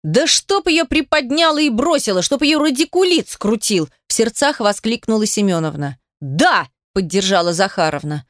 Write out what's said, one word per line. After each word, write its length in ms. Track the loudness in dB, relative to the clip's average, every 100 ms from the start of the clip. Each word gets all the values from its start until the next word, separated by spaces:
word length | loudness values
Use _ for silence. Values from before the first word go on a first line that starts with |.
«Да 240 | 2 0 2
чтоб 400 | 0 0 0 2
её 180 | 0 0
приподняла 720 | -2 0 -2 0 0 2 2
и 100 | 0
бросила, 540 | 0 0 0 0 -2
чтоб 200 | 0 0
её 160 | 2 2
радикулит 680 | 0 0 -2 0 2 0 -2
скрутил!» 600 | -4 -2 -2 0 -2 -2 _ _
в 60 |
сердцах 480 | 0 0 2 0 2
воскликнула 680 | -2 -2 -4 -4 -2 0 0
Семёновна. 720 | 0 0 0 -2 -4 -8 -10 _ _
«Да!» 480 | -6 2 2 2 -4 _ _
поддержала 580 | -6 -2 -2 0 0 0
Захаровна. 720 | 0 -2 0 -2 -2 -6 -8